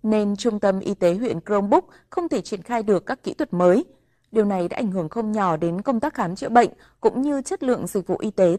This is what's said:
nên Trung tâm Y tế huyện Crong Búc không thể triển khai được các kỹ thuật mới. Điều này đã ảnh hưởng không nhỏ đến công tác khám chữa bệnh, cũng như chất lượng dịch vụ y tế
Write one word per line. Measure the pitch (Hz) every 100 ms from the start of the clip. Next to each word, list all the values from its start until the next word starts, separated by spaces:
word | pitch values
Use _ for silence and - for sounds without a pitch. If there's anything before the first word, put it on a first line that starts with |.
nên | 214 214 208 202
Trung | 247 208
tâm | 202 190
Y | -
tế | 196 175
huyện | 180 247 165
Crong | - 208 202
Búc | 294 - - _
không | - 339
thể | 277
triển | - 196
khai | - 233
được | 214 190 -
các | 165
kỹ | -
thuật | - 302
mới. | 175 180 196 359 _ _ _ _
Điều | 220
này | 208 190 175
đã | -
ảnh | 226
hưởng | 185 156
không | 233 214
nhỏ | 214 190 156
đến | 170 175
công | 208 233
tác | 285
khám | - 190 185
chữa | -
bệnh, | 233 226 - _ _
cũng | - 226
như | 285 277
chất | 262 381
lượng | 269 233 175
dịch | 208 175
vụ | 226
y | 220
tế | - 185